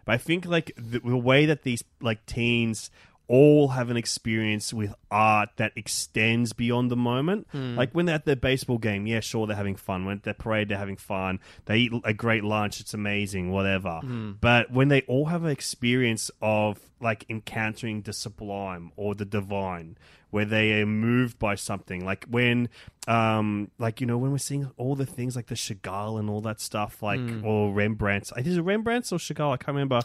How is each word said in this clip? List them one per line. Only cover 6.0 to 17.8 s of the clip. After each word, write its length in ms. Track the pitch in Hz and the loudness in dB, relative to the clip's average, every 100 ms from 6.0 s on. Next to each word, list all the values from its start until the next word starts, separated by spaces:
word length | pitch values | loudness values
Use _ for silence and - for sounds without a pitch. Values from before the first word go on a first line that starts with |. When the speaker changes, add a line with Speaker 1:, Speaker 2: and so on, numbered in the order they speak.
| - 113 110 117 117 | -4 2 2 4 0
Speaker 1:
beyond 380 | 110 117 120 123 | 0 0 2 2
the 60 | 123 | 0
moment. 500 | 120 123 156 208 - | 0 0 0 -2 -4
Speaker 2:
Hmm. 240 | 143 127 120 | -8 -4 -2
Speaker 1:
Like, 180 | 120 | 0
when 140 | 165 175 | 0 0
they're 80 | 156 | 0
at 100 | 151 | 0
their 100 | 135 | 0
baseball 440 | 135 131 - 120 | 2 0 0 -2
game, 260 | 110 101 107 | 0 -2 0
yeah, 140 | 113 | -2
sure, 260 | - 113 107 | -2 -2 -2
they're 100 | 101 | -2
having 200 | 101 95 | -4 -4
fun. 280 | - 92 95 | -4 -4 -4
When 120 | 101 | -6
at 60 | |
their 100 | 107 | -6
parade, 340 | - 117 107 107 | -6 -2 0 0
they're 100 | 98 | -2
having 180 | 101 95 | -6 -8
fun. 420 | - 98 95 92 - - - | -6 -4 -2 -4 -8 -12 0
They 120 | 110 | 2
eat 140 | 120 117 | 2 0
a 100 | 113 | -2
great 300 | 104 117 110 | 0 2 2
lunch, 360 | 104 107 104 - | 2 0 -2 -6
it's 140 | - 107 | -8 -4
amazing, 560 | 104 101 98 98 90 | -2 -2 -2 -4 -2
whatever. 480 | 95 98 95 92 82 | 0 2 0 -2 -8
Speaker 2:
Hmm. 300 | 131 120 107 101 | -8 -8 -8 0
Speaker 1:
But 300 | 120 120 113 | 4 4 4
when 160 | 123 139 | 2 4
they 160 | 143 | 4
all 220 | - 127 151 | 2 0 0
have 180 | 175 | -2
an 80 | 165 | -2
experience 800 | 139 - - 120 123 120 110 - - | -4 -6 -2 0 2 2 0 -4 -4
of, 380 | 107 107 107 101 - - | 0 2 2 -2 -12 -6
like, 240 | 117 107 - | -4 -4 -6
encountering 720 | 110 - 117 110 110 | -10 -6 -4 -4 -4